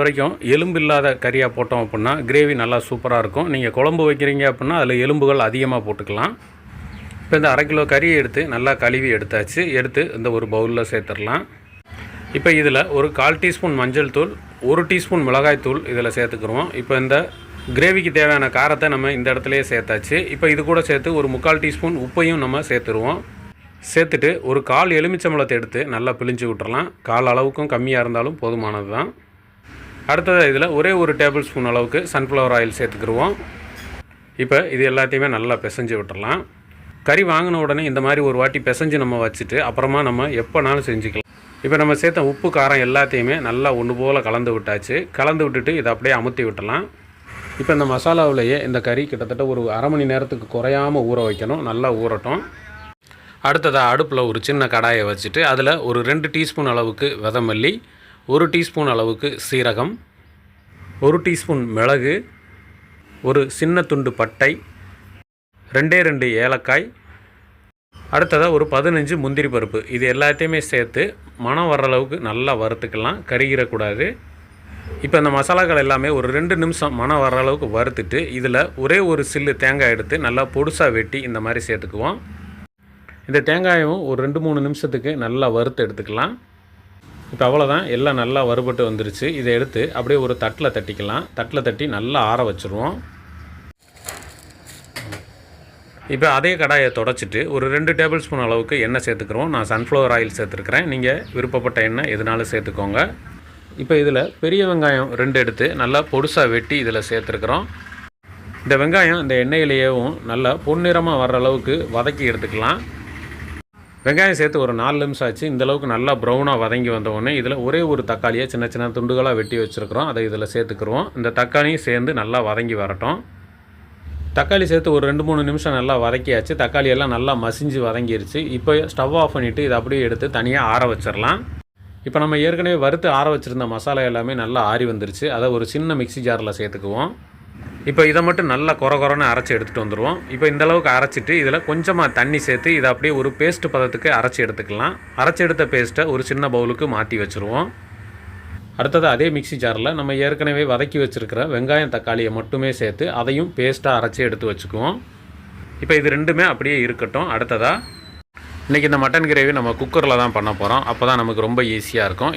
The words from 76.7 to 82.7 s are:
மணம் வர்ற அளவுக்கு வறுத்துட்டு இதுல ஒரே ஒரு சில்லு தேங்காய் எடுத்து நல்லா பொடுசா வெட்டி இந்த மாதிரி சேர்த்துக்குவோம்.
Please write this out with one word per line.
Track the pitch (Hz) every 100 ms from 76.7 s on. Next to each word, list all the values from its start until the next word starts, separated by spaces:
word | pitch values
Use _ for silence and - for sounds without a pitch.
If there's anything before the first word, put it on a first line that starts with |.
| 160 147 123
மணம் | 123 151
வர்ற | 135 127
அளவுக்கு | 131 143 123 110
வறுத்துட்டு | 123 120 95 131 151 123
இதுல | 127 123 170 -
ஒரே | 135 185 185
ஒரு | 156 135
சில்லு | 147 143 -
தேங்காய் | 131 143 127 110
எடுத்து | 104 156 120
நல்லா | 123 131 135
பொடுசா | 147 156 147 113
வெட்டி | 110 139 131
இந்த | 113 110
மாதிரி | 120 -
சேர்த்துக்குவோம். | 107 95 104 135 220 - - - - -